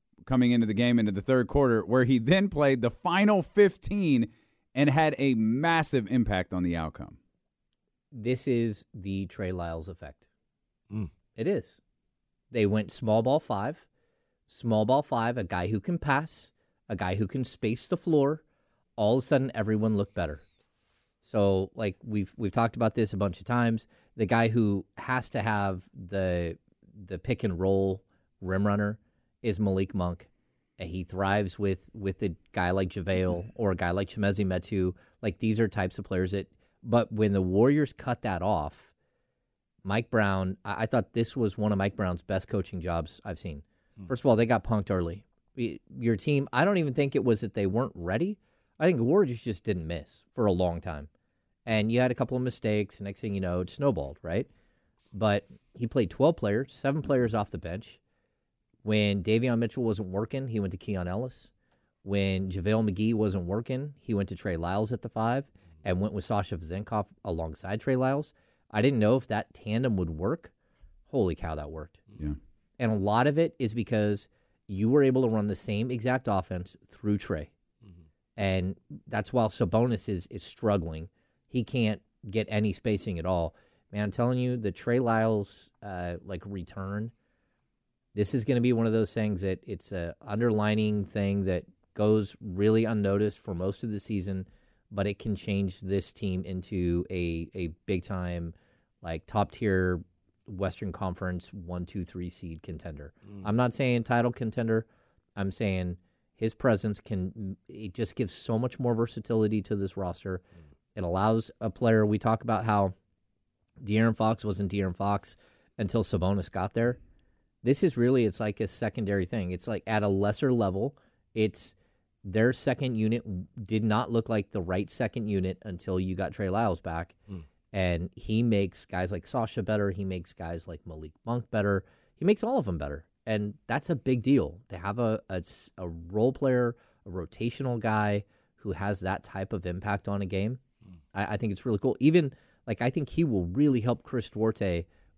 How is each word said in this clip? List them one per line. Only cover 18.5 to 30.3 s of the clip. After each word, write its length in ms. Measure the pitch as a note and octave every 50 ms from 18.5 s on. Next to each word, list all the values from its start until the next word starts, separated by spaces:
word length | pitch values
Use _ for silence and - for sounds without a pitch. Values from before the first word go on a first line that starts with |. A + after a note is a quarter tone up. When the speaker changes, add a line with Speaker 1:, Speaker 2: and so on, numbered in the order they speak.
| _ _ _ _ _ _ _ _ _
Speaker 2:
All 180 | - G#2+ G#2 A#2+
of 60 | C3+ B2+
a 40 |
sudden, 260 | - A#2+ B2+ C3+ C3+ -
everyone 420 | A2+ G#2 G#2+ G#2+ G#2+ G#2+ A2 A2
looked 180 | G2+ G2+ - _
better. 280 | G2+ E2+ D#2 D2+ - - _ _ _ _ _ _ _ _ _ _ _ _ _ _ _
So, 500 | - - - A2 G2+ G2+ G2 F#2+ F#2+ - -
like, 220 | - A2 G2+ - - -
we've, 280 | A#2 G#2+ G#2 G2 - -
we've 140 | - A#2 F#2+
talked 260 | - A#2+ A#2 A2 -
about 180 | A#2+ A#2 A2 -
this 180 | A#2+ A2 - -
a 40 |
bunch 220 | F#2+ G2+ G2 F2 -
of 60 | -
times. 420 | - A#2+ A#2+ A#2+ A#2 A2+ A2 - - _ _ _ _ _
The 100 | - A2
guy 220 | - A#2+ A2+ A#2 A2+
who 360 | A2 A#2+ A2 G#2 G2+ G2 - - _
has 320 | - - - B2+ B2+ B2 -
to 100 | - A#2
have 440 | G2 A2+ G#2+ G#2 G2+ G2 F#2+ F2+ - _ -
the, 640 | C3 F2+ F2 G2+ G2 F#2 F#2 F2+ F2 E2+ E2 - - _ _ _ _ _ - - G#2+ G2
the 120 | - F#2+ F2
pick 260 | - C3 B2 - -
and 140 | G#2 F2+ E2+
roll 420 | F#2 F#2+ G2 G2 G2 F#2+ F#2 G2 - _ _ _ _ _ _ _
rim 260 | F#2+ F2+ F#2+ F#2+ G2+
runner 320 | G#2 G2+ G#2 G#2 G#2 G#2+ - _ _ _ _ _ _ _ _ -
is 180 | A#2 G2 F2+
Malik 340 | G#2+ G2 F#2+ F#2+ G2 F#2+ -
Monk. 340 | G2 F2 F2+ E2+ - - -